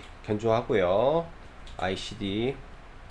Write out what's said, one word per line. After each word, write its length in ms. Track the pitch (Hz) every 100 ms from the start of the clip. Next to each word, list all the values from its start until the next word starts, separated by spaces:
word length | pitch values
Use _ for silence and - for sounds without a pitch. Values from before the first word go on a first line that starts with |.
| - - -
견조하고요. 1000 | 104 113 113 123 123 - 98 127 165 165 - - - - -
아이씨디, 760 | 90 95 - 107 101 101 120 135 - - - - -